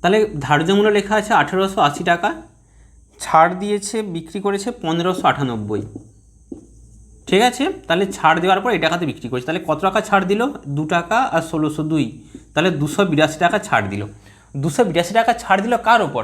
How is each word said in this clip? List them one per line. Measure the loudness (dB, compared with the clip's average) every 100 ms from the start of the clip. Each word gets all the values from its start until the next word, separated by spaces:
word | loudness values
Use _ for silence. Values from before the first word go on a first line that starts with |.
তাহলে | 2 2 2 -2 0
ধার্য | 2 4 4
মূল্য | 4 2
লেখা | 2 0
আছে | 2 2
আঠেরোশো | 2 0 0 2 0
আশি | 2 0
টাকা, | 0 0 -4 -12 _ _ _ -20 _ _ -16
ছাড় | 2 4 4 2
দিয়েছে, | -4 -4 -4 -6 -6 -8
বিক্রি | -8 -6 -2
করেছে | -2 -4 -6
পনেরোশো | -2 0 0 0 0
আটানব্বই, | 0 -2 -4 -4 -4 -6 -12 -18 -20 _ -20 -18 -18 -18 -20 -20 -20 -20 -20 0
ঠিক | 2 2
আছে? | 0 -4 -4 -2
তাহলে | -2 -2 0
ছাড় | 2 2
দেওয়ার | 2 0
পর | 0 0
এই | 0
টাকাতে | -2 -4
বিক্রি | -6 -6
করেছে, | -6 -4
তাহলে | -4 -2
কত | -2 0
টাকা | -2
ছাড় | 0 0 2
দিল? | 0 0 -4 -6 -4
দু | 0 -2
টাকা | 0 0 0 0
আর | -2
ষোলোশো | -2 -2 -2 -2
দুই, | 0 -2 -6 -18 -20 -6
তাহলে | 0 0 0
দুশো | -2 0 0
বিরাশি | 2 2 2
টাকা | 0 0 0
ছাড় | 0 0
দিল। | -6 -8 -14 -20 -20 _ -6
দুশো | -2 2
বিরাশি | 2 0 0
টাকা | 0 0
ছাড় | 0 0 0
দিল | 2 0
কার | 4 2
ওপর? | 2 -4